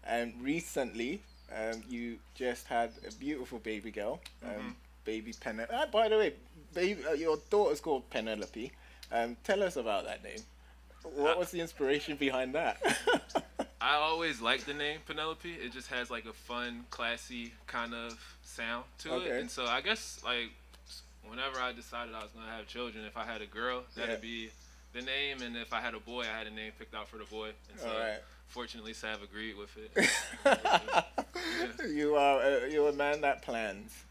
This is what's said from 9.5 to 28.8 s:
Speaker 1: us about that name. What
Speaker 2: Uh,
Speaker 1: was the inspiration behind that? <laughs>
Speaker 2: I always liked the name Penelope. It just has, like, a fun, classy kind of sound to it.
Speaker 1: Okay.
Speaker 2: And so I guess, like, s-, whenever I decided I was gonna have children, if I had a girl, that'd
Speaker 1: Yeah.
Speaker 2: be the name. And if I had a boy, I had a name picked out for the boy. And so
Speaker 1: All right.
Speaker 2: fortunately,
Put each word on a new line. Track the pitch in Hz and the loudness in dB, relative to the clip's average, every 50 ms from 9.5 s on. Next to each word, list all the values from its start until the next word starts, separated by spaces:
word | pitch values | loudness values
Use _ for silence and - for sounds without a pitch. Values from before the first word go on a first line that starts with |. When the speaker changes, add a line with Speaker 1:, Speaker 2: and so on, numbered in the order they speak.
| 196 202 | 4 4
Speaker 1:
us | 202 185 170 | 4 2 2
about | 143 117 110 104 95 - | 0 0 2 0 0 0
that | - - 101 95 | -2 -8 -8 -8
name. | - - - 110 - - - - - - - - - - - | -10 -10 -12 -12 -14 -20 -20 -20 -20 -20 -20 -20 -20 -20 -16
What | - 165 131 143 143 151 165 | -14 -8 -2 4 4 4 6
Speaker 2:
Uh, | 175 | 4
Speaker 1:
was | 175 175 | 2 0
the | - 170 | 0 -4
inspiration | 165 165 - - 143 131 143 147 143 - 151 | -4 -4 -2 0 4 4 4 4 2 -2 -2
behind | 143 147 135 131 127 131 127 131 | 2 2 2 4 2 0 0 0
that? | 156 165 123 101 - | 2 2 2 0 2
<laughs> | 539 359 - - - - 480 - - - - - - - - - - - - - | 2 2 2 4 4 4 4 4 2 0 -4 -4 -4 -4 -6 -6 -6 -6 -4 0
Speaker 2:
I | 117 127 147 | 2 4 4
always | 151 151 156 160 165 165 160 143 110 | 6 4 4 2 2 2 0 0 2
liked | 113 113 131 131 - | 4 4 4 4 2
the | 147 143 | -4 -4
name | 147 143 147 151 156 151 | -2 -2 -2 -2 -4 -8
Penelope. | - 156 151 156 160 160 - - 175 | -6 -4 -4 -2 -4 -4 -6 -8 -10
It | 170 160 - 127 | -8 -6 -8 -8
just | 120 131 123 - | -8 -10 -10 -4
has, | 135 123 123 120 | -2 -4 -2 -2
like, | 123 113 110 | -4 -6 -6
a | 113 | -8
fun, | 110 - - - 123 120 120 120 120 117 120 - | -12 -14 -10 -6 -4 -4 -2 -4 -6 -8 -10 -12
classy | - - 120 117 117 117 - - 127 120 117 117 117 - - | -6 -2 0 0 0 -2 -4 -10 -8 -8 -8 -8 -12 -14 -14
kind | - - 120 117 117 117 | -6 -4 -2 -2 -2 -4
of | 117 117 117 117 113 - - - - - | -6 -6 -8 -10 -12 -14 -18 -20 -20 -18
sound | - - - 117 113 120 120 127 - - - | -16 -8 -6 -4 -2 -2 -4 -6 -10 -16 -12
to | - 160 127 | -6 -2 -2
it. | 127 - | -2 0
Speaker 1:
Okay. | - 120 123 | 0 -2 -2
Speaker 2:
And | - - | -2 -4
so | - 135 127 | -4 -2 0
I | 120 120 135 | 2 2 2
guess, | 139 190 220 220 - - - - - | 2 0 -2 -2 -2 -10 -12 -8 -2
like, | 113 123 120 117 113 - - - - - - - - | -2 0 0 -2 -4 -8 -18 -20 -20 -20 -20 -18 -18
s-, | - - - - - - - | -18 -18 -18 -20 -20 -20 -16
whenever | 107 110 123 131 139 131 131 | -12 -6 -4 -4 -4 -2 0
I | 127 123 | -2 -2
decided | 120 120 117 - - 120 120 117 113 | -2 -6 -12 -8 -6 -6 -6 -6 -8
I | 113 | -10
was | 107 107 | -10 -10
gonna | - 113 113 110 | -12 -14 -12 -10
have | 113 113 107 | -10 -10 -10
children, | - - 127 123 120 107 110 107 | -10 -6 -6 -6 -6 -6 -8 -10
if | 107 - | -8 -6
I | 117 110 | -6 -6
had | 113 117 110 | -6 -6 -8
a | 107 | -8
girl, | 98 101 107 120 123 127 127 127 123 - | -8 -6 -4 -2 -2 -2 -4 -6 -10 -8
that'd | 113 117 113 | -6 -4 -4
Speaker 1:
Yeah. | 113 | -4
Speaker 2:
be | 107 110 117 117 113 113 110 110 - - - - - - - - | -4 -6 -8 -8 -8 -8 -10 -12 -18 -20 -20 -20 -20 -20 -12 -10
the | 123 | -8
name. | 127 131 135 139 143 143 139 131 | -6 -4 -2 -2 -2 -2 -4 -4
And | 123 120 117 | -6 -6 -6
if | 117 117 - 123 | -8 -6 -4 -4
I | 113 | -2
had | 120 120 113 | -2 -2 -4
a | 110 | -6
boy, | - 117 120 123 | -10 -8 -6 -4
I | 117 110 110 113 | -4 -4 -4 -6
had | 110 | -6
a | 107 | -8
name | 107 110 107 110 104 - | -8 -8 -10 -10 -10 -14
picked | 113 - - | -16 -10 -8
out | 107 104 - | -10 -10 -8
for | - 110 | -10 -14
the | 104 | -12
boy. | 98 107 110 107 107 107 - - - | -10 -8 -6 -6 -6 -8 -12 -18 -20
And | 104 107 | -14 -8
so | - 113 | -6 -4
Speaker 1:
All | 110 110 | -2 -2
right. | 113 110 107 107 - - - - - - | -2 -2 -4 -4 -8 -16 -20 -20 -20 -14
Speaker 2:
fortunately, | - 123 120 113 - 117 | -8 -8 -8 -8 -8 -10